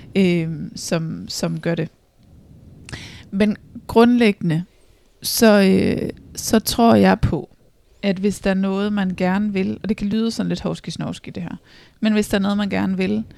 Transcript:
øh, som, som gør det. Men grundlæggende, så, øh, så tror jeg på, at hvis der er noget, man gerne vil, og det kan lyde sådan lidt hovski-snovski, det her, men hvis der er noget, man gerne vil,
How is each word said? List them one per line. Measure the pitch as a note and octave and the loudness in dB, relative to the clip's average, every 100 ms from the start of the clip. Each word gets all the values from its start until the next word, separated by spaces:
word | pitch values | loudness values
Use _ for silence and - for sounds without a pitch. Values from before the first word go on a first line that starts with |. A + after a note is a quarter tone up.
| - F#3+ | -4 2
øh, | F#3 F3 E3 D#3 D#3+ - | 2 2 -2 -6 -10 -12
som, | - E3+ D#3+ F2 F#2 | -4 -4 -4 -8 -10
som | - E3+ E3 | -6 -4 -4
gør | E3+ E3+ | -4 -4
det. | D#3+ - _ _ _ - - - - - - - - - - | -6 -10 _ _ _ -20 -20 -20 -20 -20 -18 -18 -18 -20 -8
Men | G3 G#3 - - - - | 0 0 0 -10 -20 0
grundlæggende, | A3+ A#3 A#3+ A3+ G3 E3+ D#3 F3+ _ _ _ _ _ | 4 6 6 4 2 -2 -2 -4 _ _ _ _ _
så, | - - A3+ G#3 | -8 4 6 6
øh, | F#3+ F#3+ - - - - - - | 6 4 2 -2 -4 -10 -14 -12
så | - A3 | 0 0
tror | - - A#3 A3 | 0 2 4 6
jeg | F#3+ F#3+ | 6 4
på, | - D#3 - _ _ _ _ _ | 0 -4 -8 _ _ _ _ _
at | G3+ F#3+ | -4 -2
hvis | G3+ G3 | -2 -2
der | G3 | -2
er | |
noget, | F#3+ G3 F#3+ G#3 | 0 0 -2 -2
man | G#3 F#3+ F3+ | -2 -2 -2
gerne | F#3 F#3 G#3 | 0 0 0
vil, | G3 G3 G#3+ | -2 -2 -4
og | F#3+ | -4
det | A3 | -4
kan | G#3 | -2
lyde | A3 A3+ | -2 -2
sådan | A3+ F3+ | -2 -4
lidt | F3 | -4
hovski-snovski, | E3+ E3 - - - E3+ - | -4 -6 -10 -10 -10 -10 -12
det | - | -10
her, | F3 - _ - - _ | -10 -12 _ -20 -20 _
men | A3 | 0
hvis | G#3+ G#3 | 0 0
der | G#3 | 0
er | |
noget, | G3 G#3 | 0 -2
man | G3+ | -2
gerne | F#3+ G3 F#3 | -2 -2 -2
vil, | F#3+ G#3+ A3+ | -2 -2 -6